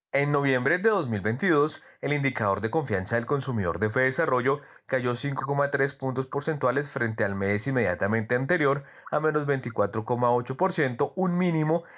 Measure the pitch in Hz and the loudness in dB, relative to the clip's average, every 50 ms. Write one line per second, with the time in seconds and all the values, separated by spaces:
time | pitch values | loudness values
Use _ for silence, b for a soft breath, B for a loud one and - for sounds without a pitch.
0 | _ _ - 139 143 143 147 143 143 139 131 127 123 135 165 180 190 226 214 196 | _ _ -2 0 0 2 2 2 2 2 2 2 2 2 0 2 2 2 2 2
1 | 156 120 113 101 90 107 117 135 196 190 160 143 147 156 - b b b b b | 0 0 -2 -2 0 -2 -2 0 2 2 4 4 4 2 0 b b b b b
2 | - 139 147 143 139 135 - - 113 101 98 98 101 113 113 160 147 - 107 92 | -4 -2 0 0 0 0 0 0 0 0 2 0 0 -2 -2 -2 -2 0 -2 -2
3 | 92 - 117 117 117 - 147 139 131 139 123 110 95 85 82 87 110 107 110 131 | -2 -2 -2 -2 -2 -2 -2 -2 -2 -2 -2 -2 -2 -2 0 0 -2 0 2 2
4 | 131 131 135 - 165 151 131 123 120 131 143 147 b b b b b - - 131 | 0 0 0 0 0 0 0 2 2 0 0 -2 b b b b b -4 -4 -2
5 | 123 123 120 120 - 143 139 127 - 143 143 139 143 139 139 135 135 135 - - | 0 -2 -2 -2 -4 -4 -4 -4 -4 -2 0 0 0 0 0 0 -2 -2 -2 -4
6 | - 131 127 131 131 - - 143 139 - 156 143 - 123 123 139 147 143 - 131 | -6 -4 -2 -4 -4 -4 -6 -6 -4 -4 -2 0 0 0 2 0 -2 -4 -2 -2
7 | 120 110 110 117 110 101 98 98 98 98 104 104 - 135 135 127 110 90 90 85 | -2 -2 0 0 -2 -2 0 0 0 0 0 0 0 0 0 2 2 0 0 0
8 | 98 101 110 113 110 - 123 123 135 135 180 170 147 139 139 143 139 B B B | 0 0 0 0 0 0 -2 0 0 0 2 2 2 2 2 0 -4 B B B
9 | B B - 151 151 156 147 151 147 143 143 131 123 120 113 107 101 98 104 113 | B B -2 0 0 0 0 0 0 0 -2 -2 -4 -4 -2 0 0 0 0 -2
10 | 110 - 123 120 123 120 120 123 120 - 135 - 180 190 180 - 147 131 120 117 | -2 -2 0 0 2 2 2 2 0 -4 -2 0 0 0 2 0 0 0 0 0
11 | 147 - - - 185 180 175 175 185 175 165 160 156 151 160 175 b b b | -2 -2 -2 -2 -2 0 0 2 2 2 2 2 2 2 2 0 b b b